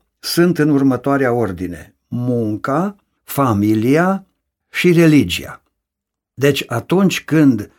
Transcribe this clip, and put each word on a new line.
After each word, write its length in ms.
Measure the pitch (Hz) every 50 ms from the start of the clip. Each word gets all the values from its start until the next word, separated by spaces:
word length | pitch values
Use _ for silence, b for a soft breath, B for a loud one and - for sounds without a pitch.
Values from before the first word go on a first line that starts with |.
| _ _ _ _
sunt 400 | - - - 170 170 180 165 -
în 100 | 151 156
următoarea 600 | 143 139 139 135 127 120 - 143 139 135 135 120
ordine: 640 | 117 120 113 95 92 85 92 87 85 78 - - _ _ _
munca, 880 | - 117 120 123 127 123 120 113 107 107 104 - 139 135 160 185 208 202 _ _ _ _ _ _
familia 1000 | - - - 175 123 107 101 104 107 110 110 110 127 143 160 180 190 196 190 - _ _ _ _ _ _ _ _ _
și 220 | - - - 180
religia. 720 | 165 170 165 156 151 139 104 87 82 - - - - - _ _ _ _ _ _ _ _ _ _ _ _ _ _ _
Deci, 300 | - 139 143 - - -
atunci 580 | - 120 117 - - 170 196 196 170 - - -
când 460 | - 147 160 151 139 120 104 98 - _